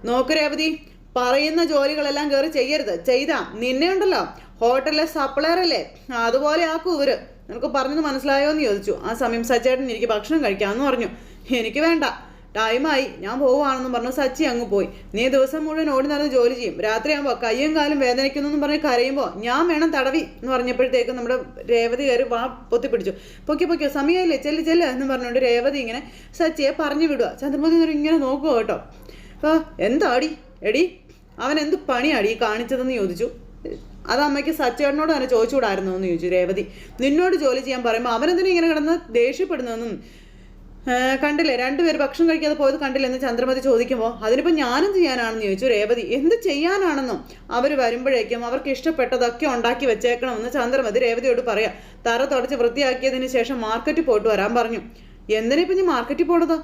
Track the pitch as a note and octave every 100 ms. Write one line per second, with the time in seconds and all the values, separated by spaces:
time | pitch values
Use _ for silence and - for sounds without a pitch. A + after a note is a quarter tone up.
0 | G#3+ B3 C4 D#4 D4 D4+ D#4 D#4 - -
1 | - B3 B3 C4+ D4+ D#4+ E4+ D4 C#4 D4+
2 | D4 C#4+ D4 C#4 D#4 D4+ C4 D4+ A#3 E3+
3 | G#3 B3+ D4 C#4 E3+ G3+ B3 C4 E4+ F#4+
4 | F#4+ C#4 F3 - - - A#3 C4 C4+ D4+
5 | D#4+ D#4+ C4+ C#4 D#4 E4+ F4 A#3+ - -
6 | - A#3+ A#3 B3+ D4 D#4 E4 D#4+ F4 D#4+
7 | C#4 G#3+ - - - A#3 C4 C4 C4 D4+
8 | D4+ C4+ D4 C#4 D4 D#4 C4 G3+ G3 -
9 | - A#3 B3 A#3 A#3 A#3+ A#3+ B3+ C4 G#3+
10 | A3+ G#3+ G#3 D#4+ B3 G3 G3+ A3 C#4+ B3+
11 | G3+ - - - - B3 A3+ A#3+ D#4+ E4
12 | C4+ - - - - G#3 A3 A#3+ D#4 C#4
13 | C4+ - F#3+ B3+ C#4 C4+ C#4+ C4 B3+ A#3+
14 | A#3+ C4 C4 C4 D#4 A#3+ A#3+ G3+ F#3+ -
15 | - G#3 B3+ C4+ C4 D#4 D#4 D#4 D#4 C4
16 | C#4+ C#4+ D4+ B3+ A#3+ B3+ A3 - G#3+ A3+
17 | D4 D4 C#4+ A#3 A#3 A#3 D4+ D#4 D4 D4
18 | B3+ B3 C4+ C#4 C#4+ D4 D4 D4+ D4+ A#3+
19 | C4 C#4 G#3+ F#3+ A#3 C4 F4 D#4 E4 D4+
20 | C4 D4+ - - B3 C4 B3 A#3+ B3+ B3
21 | A#3 B3+ A#3 B3+ - - G3 A#3 A#3 B3
22 | C#4 A#3+ B3+ A#3 B3+ - - A#3 C4+ A3+
23 | F#3+ F#3+ - - - - F4 E4+ C#4+ C#4+
24 | C#4 F4+ F4+ C#4 D4 D#4 D#4 E4 D#4 B3+
25 | C4+ C4 B3 A#3+ B3+ A#3 C4 C#4+ A#3 A#3+
26 | D4 - - - E4 D#4+ C4+ D#4 D4+ D4
27 | D#4+ C4+ G#3 - C#4 C#4 D#4+ E4 D#4+ D4+
28 | D4+ D#4+ C4 C4+ D4+ A#3+ A3 F3 - -
29 | - - - - D4+ D#4+ - - G3+ C#4
30 | G4+ B3 D#4 - - - G3 B3 F4+ -
31 | - - - - B3 D#4 D4+ F4 - B3
32 | C#4+ C4+ G#3 A3+ A3+ G#3+ A#3 C4 B3+ B3
33 | F#3+ F3 A#3+ - - - - - - -
34 | - B3 D4 C#4+ C#4+ D#4+ B3+ A#3+ C#4+ D4
35 | D#4 D4+ B3+ A#3+ A3+ C#4 A3+ F#3+ F#3+ F#3
36 | F#3+ E3+ F3 F3+ F3+ F#3+ G#3 - - -
37 | C4 D4+ F4+ E4+ C#4+ B3+ B3+ B3+ A#3+ A3+
38 | B3 A3+ D4 F4+ F#4+ F4 E4 D#4 D4+ E4+
39 | E4 A3+ A#3+ C4+ F#4 D#4+ B3 A3+ A#3 F#3+
40 | - - - - - - - - - B3
41 | C4 C4+ D4 D4 E4 A#3+ B3+ C#4 E4+ D#4+
42 | C#4 - E4 D#4+ D4+ D4 C4+ D4+ C#4 C4
43 | C4 B3+ C4 A#3 B3+ C4 C4+ A#3 A#3+ B3+
44 | A3+ A#3 A3 C4 D#4+ D#4 B3+ B3+ G4 G4
45 | D#4+ B3+ A3+ A3 G#3 F#3+ B3+ G#3+ G#3+ A#3+
46 | F#3 F3+ D#4 A4+ G4+ C#4+ E4+ G4 F#4 C#4
47 | B3+ G3+ - - - A#3 C#4 C#4+ A#3+ A#3+
48 | B3+ B3+ G3+ A#3 A#3+ B3+ C#4+ C4 D#4+ D#4+
49 | A#3+ B3 A#3+ A#3 D4+ A#3+ A#3 B3 C4+ A3
50 | B3 A#3+ B3+ A3+ A#3 C#4 A#3+ C4+ A#3 G#3
51 | B3 A#3 B3+ A#3+ B3+ G#3 A3 - - -
52 | A#3+ A#3 C#4 C4+ B3+ C4 A#3 A#3+ C4+ B3+
53 | C4+ C4 B3+ B3+ A#3+ C4 G#3+ A3+ D4+ D#4
54 | D#4+ G#3+ A3 G3+ G3+ A#3+ A3+ A3+ - -
55 | - - - G#3+ A3+ D4 F4+ F#4+ F#4 C4
56 | A#3 C#4 D#4 E4+ E4 D#4+